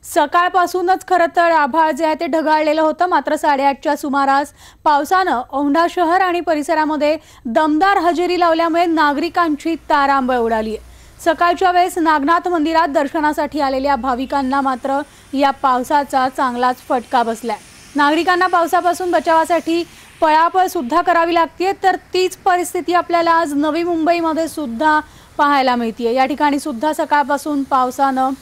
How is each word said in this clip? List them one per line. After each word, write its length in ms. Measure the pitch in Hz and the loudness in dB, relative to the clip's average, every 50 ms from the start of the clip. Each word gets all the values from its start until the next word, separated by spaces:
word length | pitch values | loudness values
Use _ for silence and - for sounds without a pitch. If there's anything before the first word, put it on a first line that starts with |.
| _ | _
सकाळपासूनच 1000 | - - 339 294 294 - 349 349 359 359 381 349 339 - 370 359 359 381 381 - | -2 0 0 0 2 2 0 0 2 2 0 0 0 -2 -2 0 0 0 -2 0
खरं 180 | - 370 349 339 339 349 | -2 0 2 2 2 2
तर 160 | 359 339 339 | 2 2 2
आभाळ 400 | 330 311 294 269 240 330 320 311 | 2 2 0 2 2 2 2 2
जे 140 | 311 254 330 | 0 0 -2
आहे 100 | 311 311 302 | -2 -2 -2
ते 60 | 339 | -4
ढगाळलेलं 560 | 320 262 320 302 302 311 311 311 302 302 320 | -2 -2 -2 0 2 0 2 2 0 0 2
होतं, 240 | 320 311 302 - 349 | 0 0 0 0 -2
मात्र 300 | 359 359 294 277 294 302 | 0 0 0 0 0 -4
साडेआठच्या 600 | 302 - 311 285 269 277 277 277 277 - 311 294 | 0 0 0 0 2 2 0 0 0 -2 -2 -2
सुमारास 560 | 294 - 294 262 277 277 269 269 277 294 - - - - - - _ _ | -2 -4 -2 -2 0 2 2 2 0 0 -4 -10 -20 -20 -20 -20 _ _
पावसानं 580 | 311 294 277 302 285 381 370 381 359 269 233 254 - | 2 2 2 2 2 0 0 2 0 -2 -2 -4 -4
औंढा 340 | - 269 285 285 277 330 339 339 | -4 -2 0 0 2 2 2 0
शहर 320 | - 359 349 320 349 381 | 0 0 0 2 2 2
आणि 180 | 381 359 339 349 | 2 0 0 -2
परिसरामध्ये 760 | - 359 320 302 285 - 330 311 311 294 311 285 294 294 311 311 - - - - _ | -2 -2 -2 -2 0 -2 0 0 0 0 0 0 0 0 0 -2 -6 -18 -20 -12 _
दमदार 520 | 240 226 320 311 311 302 311 381 392 403 | -2 0 0 2 2 2 2 2 2 2
हजेरी 420 | 392 330 349 330 294 359 349 359 359 | 2 2 0 0 0 0 0 0 2
लावल्यामुळे 460 | 349 339 330 330 330 339 320 339 349 | 2 2 2 2 0 0 0 0 0
नागरिकांची 920 | 339 330 311 311 294 285 277 320 339 - 359 339 330 302 277 - 320 330 - - - | 0 2 2 2 0 0 -2 -4 -4 -2 0 0 0 -2 -2 -4 -6 -6 -6 -2 -2
तारांबळ 480 | 320 285 277 269 277 277 254 247 254 | 0 0 2 2 2 0 0 0 -2
उडाली 380 | 247 233 226 226 220 220 220 214 | 0 0 0 -2 -2 -4 -6 -8
आहे. 100 | 220 - - - - - - - - - | -10 -12 -18 -20 -20 -20 -20 -20 -4 -2
सकाळच्या 460 | 339 320 - 349 339 349 - 392 359 | -2 0 2 0 0 2 2 0 2
वेळेस 260 | 359 359 359 370 - | 2 2 0 0 0
नागनाथ 500 | 370 320 330 311 302 262 294 339 349 339 | -2 0 2 2 2 2 2 0 0 0
मंदिरात 400 | 370 349 330 294 320 330 320 330 | -2 -2 0 0 0 2 0 0
दर्शनासाठी 720 | 330 269 320 285 269 - 330 302 302 302 330 302 285 - 302 | 2 0 -2 -2 0 -2 -2 0 0 0 -2 -4 -4 -2 -2
आलेल्या 360 | 285 269 269 262 262 285 285 | -2 -2 -2 -2 0 0 -2
भाविकांना 680 | 254 220 269 247 233 269 254 294 277 269 254 269 277 | -2 -2 -4 -4 -4 -4 -4 -4 -4 -2 0 -2 0
मात्र 380 | 269 269 262 240 - 262 269 277 294 - - - - - - | 0 -2 -4 -4 -4 -4 -4 -4 -4 -8 -14 -20 -16 -8 -2
या 180 | 262 285 269 | 0 0 0
पावसाचा 760 | 269 - - 269 254 247 254 - 320 294 302 - - 269 254 269 | 0 0 0 0 0 0 0 0 0 0 0 0 0 0 0 0
चांगलाच 580 | 254 - 285 254 240 240 247 254 254 - - - | -2 -2 -4 -2 -2 0 0 -2 -2 -4 -4 -4
फटका 340 | 294 254 220 - - 254 233 | -4 -4 -2 -2 -2 0 0
बसलाय. 340 | 226 226 220 - 233 214 202 - - - - - - - | 0 -4 -6 -6 -8 -8 -8 -10 -20 -20 -20 -20 -8 -2
नागरिकांना 520 | 277 294 285 311 330 330 359 359 349 370 | 0 2 2 2 2 2 0 2 2 2
पावसापासून 640 | 359 359 349 339 302 370 349 339 349 349 - 370 359 | 2 2 0 0 2 0 0 2 0 -2 -2 -2 0
बचावासाठी 720 | 339 320 311 349 330 320 320 - 349 330 - 330 330 339 339 - - - - - - - | 0 0 2 2 2 2 2 2 0 -2 0 -2 -2 -2 -4 -6 -12 -20 -20 -20 -6 -2
पळापळ 460 | 339 311 302 311 330 339 339 370 359 | 0 2 4 4 2 2 2 2 0
सुद्धा 340 | 370 - 349 262 233 285 339 | 0 -2 -6 -4 0 0 0
करावी 320 | 349 370 339 339 330 339 339 | 2 2 2 2 2 2 2
लागतेय, 380 | 339 330 - - - 349 381 392 392 - | 0 0 0 -2 -4 -2 -2 -2 0 0
तर 120 | 381 359 359 - _ - | 0 0 0 -6 _ -2
तीच 240 | 359 370 359 - | -2 -2 -2 -4
परिस्थिती 560 | - - 392 359 359 349 - - 359 285 - 349 | -2 0 0 0 0 0 -4 -6 -6 -4 0 0
आपल्याला 380 | 349 339 - 349 339 339 339 | 0 0 0 0 0 2 2
आज 220 | 330 330 339 285 285 | 2 2 0 0 -2
नवी 300 | 277 294 311 294 330 339 | -2 -2 0 -2 -2 -2
मुंबईमध्ये 640 | 349 349 330 311 320 339 349 330 320 311 311 330 | -2 -2 0 0 0 0 0 0 -2 -2 -2 -4
सुद्धा 520 | 311 - 320 302 240 233 226 320 311 302 302 302 - - - - - - | -4 -6 -8 -8 -8 -4 -2 0 2 2 0 -2 -6 -20 -20 -20 -14 -2
पाहायला 380 | - 294 285 285 277 262 254 247 | 0 2 2 2 2 2 2 0
मिळतेय. 380 | 240 233 226 220 - 240 226 233 | 0 -2 -4 -6 -4 -4 -2 0
या 120 | 262 262 | 0 0
ठिकाणी 340 | 269 302 233 302 294 277 294 | 0 0 0 0 0 0 -2
सुद्धा 340 | - 311 269 226 294 311 302 | -4 -6 -6 -2 -2 -2 -2
सकाळपासून 720 | - 311 285 302 294 285 247 285 277 - 311 294 277 277 | -2 -2 0 0 0 0 0 -2 -4 -2 -4 -4 -4 -2
पावसानं 680 | - 277 262 254 254 254 - 277 269 262 262 262 262 269 - | 0 0 0 0 0 0 -2 -2 0 0 0 -2 -2 -4 -6